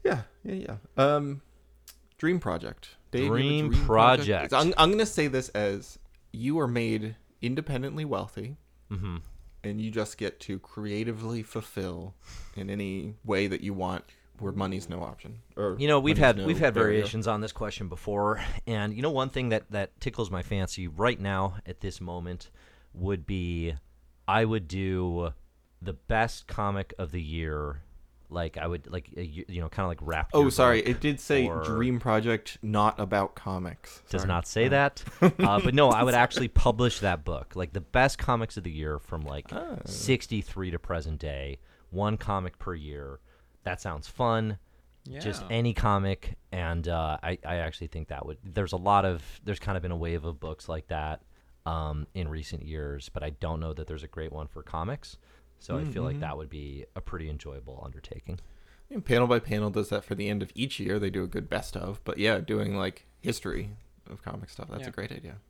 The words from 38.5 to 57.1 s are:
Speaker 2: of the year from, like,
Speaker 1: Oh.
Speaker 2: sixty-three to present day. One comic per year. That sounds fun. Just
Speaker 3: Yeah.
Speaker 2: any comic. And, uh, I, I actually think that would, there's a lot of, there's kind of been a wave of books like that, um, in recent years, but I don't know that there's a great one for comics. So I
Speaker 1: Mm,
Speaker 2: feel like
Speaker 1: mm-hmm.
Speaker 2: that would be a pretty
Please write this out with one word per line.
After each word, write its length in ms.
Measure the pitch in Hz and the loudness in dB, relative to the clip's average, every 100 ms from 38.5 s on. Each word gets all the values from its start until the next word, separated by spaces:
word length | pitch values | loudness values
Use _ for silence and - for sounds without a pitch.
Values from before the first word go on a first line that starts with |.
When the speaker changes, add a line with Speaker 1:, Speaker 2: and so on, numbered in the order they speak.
| - | -6
Speaker 2:
of 80 | 87 | -6
the 60 | |
year 280 | 78 76 73 | -4 -4 -4
from, 220 | - 80 | -6 -6
like, 320 | 73 71 - | -6 -8 -8
Speaker 1:
Oh. 240 | - 339 - - | -8 -8 -10 -8
Speaker 2:
sixty-three 880 | - - 127 - 110 - 95 92 | -6 2 2 2 -6 -4 -6 -4
to 80 | 82 | -6
present 400 | - 85 78 76 | -4 -4 -4 -6
day. 400 | 78 69 69 67 - _ - | -6 -6 -8 -10 -16 _ -10
One 280 | 87 104 107 | -2 0 0
comic 420 | - 98 90 - | -2 -2 -4 -8
per 160 | - 85 | -8 -8
year. 440 | 73 71 69 69 _ _ _ _ | -10 -12 -12 -14 _ _ _ _
That 160 | - 90 | -8 -6
sounds 280 | 101 78 - | -6 -8 -10
fun. 480 | - 123 113 110 101 - _ _ _ - 135 | 0 2 2 0 -4 -12 _ _ _ -16 -8
Just 220 | 160 98 | -6 -6
Speaker 3:
Yeah. 40 | 95 113 | -2 0
Speaker 2:
any 180 | 120 | 2
comic. 600 | 110 107 101 98 95 - - _ | 2 4 4 2 -2 -4 -10 _
And, 340 | 92 82 85 82 | -4 -2 -2 0
uh, 280 | 82 80 76 | 0 -2 -2
I, 140 | 85 92 73 | -4 -6 -4
I 100 | 87 | -4
actually 300 | 80 - 82 | -4 -6 -10
think 220 | 80 76 | -10 -10
that 160 | 69 73 | -10 -10
would, 140 | 76 | -12
there's 300 | 98 90 95 | -8 -4 -2
a 40 | 92 | 0
lot 280 | 95 101 95 | 4 6 6
of, 180 | 87 - - 104 | 0 -6 -12 -6
there's 140 | 101 | -6
kind 180 | - 95 | -2 -2
of 40 | |
been 80 | 87 | -2
a 40 | 85 | -4
wave 280 | 85 85 80 | -2 -2 -4
of 120 | 76 | -8
books 280 | 80 78 - | -10 -10 -8
like 200 | 80 - | -8 -6
that, 340 | 80 76 78 _ - _ - 82 | -6 -4 -8 _ -20 _ -12 -6
um, 420 | 82 78 76 73 | -4 -4 -4 -6
in 140 | 95 80 | -6 -6
recent 360 | 78 73 80 76 | -6 -8 -10 -8
years, 420 | 78 73 71 - | -8 -6 -8 -10
but 160 | - | -8
I 60 | 78 | -8
don't 320 | 71 82 80 | -6 -4 -4
know 120 | 80 | -4
that 140 | 78 76 | -6 -8
there's 160 | 78 | -10
a 40 | 80 | -10
great 260 | - 80 | -10 -8
one 140 | 73 76 | -8 -10
for 160 | 80 | -12
comics. 540 | - 80 90 143 - - _ - _ _ | -8 -6 -6 -8 -12 -20 _ -20 _ _
So 160 | - 92 | -8 -6
I 60 | |
Speaker 1:
Mm, 100 | 151 | -4
Speaker 2:
feel 120 | 104 | -4
like 100 | 78 | -4
Speaker 1:
mm-hmm. 80 | 71 | -4
Speaker 2:
that 160 | 76 71 | -6 -8
would 140 | 78 | -10
be 340 | 76 71 69 - 92 | -10 -10 -12 -12 -12
a 60 | |
pretty 280 | - | -10